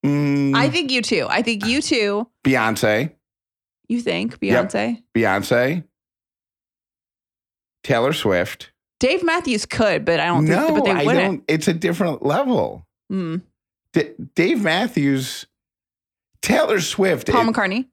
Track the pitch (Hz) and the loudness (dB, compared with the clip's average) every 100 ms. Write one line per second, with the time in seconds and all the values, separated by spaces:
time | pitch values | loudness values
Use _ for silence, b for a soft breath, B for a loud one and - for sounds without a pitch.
0 | 143 147 294 143 139 135 277 339 285 262 | 0 2 2 2 2 2 2 0 -2 -2
1 | 220 196 131 196 233 220 208 262 - 269 | 0 -2 0 -2 0 -2 -2 -2 0 0
2 | 208 202 233 _ 139 127 110 110 110 107 | 0 -2 -6 _ 0 2 2 0 2 2
3 | 151 _ _ _ _ _ _ _ _ 240 | -2 _ _ _ _ _ _ _ _ -4
4 | 233 175 220 - 196 240 196 - 226 233 | -2 -4 -6 -4 0 0 0 -2 -4 -6
5 | _ 113 110 95 98 120 127 175 - _ | _ 0 0 0 0 0 0 -2 -8 _
6 | _ _ _ _ _ _ _ _ _ _ | _ _ _ _ _ _ _ _ _ _
7 | _ _ _ _ _ _ _ _ - 123 | _ _ _ _ _ _ _ _ -2 0
8 | 131 156 107 90 87 - - _ _ _ | 0 0 0 0 -2 -8 -20 _ _ _
9 | 254 359 339 330 330 214 - - 214 156 | 0 0 0 -2 -2 -4 -4 0 2 2
10 | - 165 160 170 156 175 320 302 240 190 | 0 0 2 2 2 2 2 2 2 2
11 | - 254 - 160 - 160 175 170 170 175 | 2 2 0 -2 -2 0 0 0 -2 0
12 | 190 196 143 170 277 208 69 50 - _ | -2 -2 -2 0 0 0 -2 -6 -20 _
13 | _ 190 170 170 - _ _ _ _ - | _ -6 -4 -6 -10 _ _ _ _ -2
14 | 208 - - - 175 285 196 170 233 - | -2 -8 -8 0 0 2 0 0 0 0
15 | 139 135 131 - - _ _ _ _ _ | 2 0 -2 -10 -14 _ _ _ _ _
16 | _ _ _ _ - - 311 202 160 - | _ _ _ _ 0 2 2 0 -2 0
17 | 190 151 - 233 226 226 196 208 262 | 0 0 2 2 2 0 -2 -2 -6